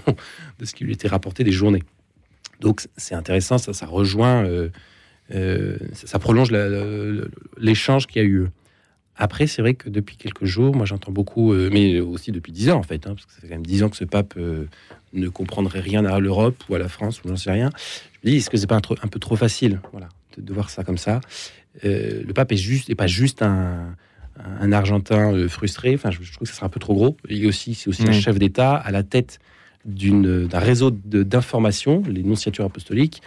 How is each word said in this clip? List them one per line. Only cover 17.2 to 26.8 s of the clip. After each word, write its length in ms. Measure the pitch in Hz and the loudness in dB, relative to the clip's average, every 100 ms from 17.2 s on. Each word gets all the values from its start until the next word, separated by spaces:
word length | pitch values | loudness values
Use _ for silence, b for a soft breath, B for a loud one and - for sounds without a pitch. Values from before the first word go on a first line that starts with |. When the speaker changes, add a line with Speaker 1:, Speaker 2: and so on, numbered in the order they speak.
Speaker 1:
ou 60 | 90 | -6
j'en 80 | 92 | -6
sais 140 | 95 | -2
rien. 200 | 101 131 B B B B _ | 0 0 B B B B _
Je 80 | 113 | 0
me 20 | |
dis, 40 | 143 | 0
est-ce 140 | - | 2
que 60 | 113 | -2
c'est 100 | 101 | 2
pas 80 | 110 | 0
un, 60 | |
tro-, 160 | - 113 | 0 -6
un 60 | 107 | -6
peu 100 | 101 | -8
trop 180 | - 107 | -4 0
facile, 460 | 117 - 120 95 - | 0 2 0 0 -6
voilà, 180 | 104 90 - _ - | -16 -18 -20 _ -18
de, 60 | |
de 100 | 101 | -8
voir 160 | 98 101 | -6 -6
ça 140 | - | -8
comme 160 | 92 87 | -6 -4
ça ? 220 | 104 120 B B B B B - | -2 -2 B B B B B -6
Euh, 400 | 101 101 107 107 101 | -2 -2 -2 -6 -4
le 80 | |
pape 200 | 98 127 | -2 2
est 40 | 101 | 0
juste, 320 | 98 135 - | 0 -2 -2
est 60 | 110 | 0
pas 100 | 92 | 0
juste 360 | 90 135 - | 2 0 2
un, 560 | 107 95 90 87 85 87 b b b - | 2 2 0 -4 -8 -14 b b b -18
un 340 | 98 98 101 | -14 -2 2
Argentin, 600 | 101 98 101 95 107 104 | 4 4 0 2 2 4
euh, 160 | 95 87 | 2 0
frustré. 440 | - 101 - 127 | -2 -4 -2 0
Enfin, 160 | 139 107 | 0 0
je, 100 | 85 | -4
je 100 | 90 | -10
trouve 160 | - 113 | -10 -10
que 20 | |
ça 60 | - | -6
serait 120 | 95 | -8
un 20 | |
peu 100 | |
trop 140 | 107 | -6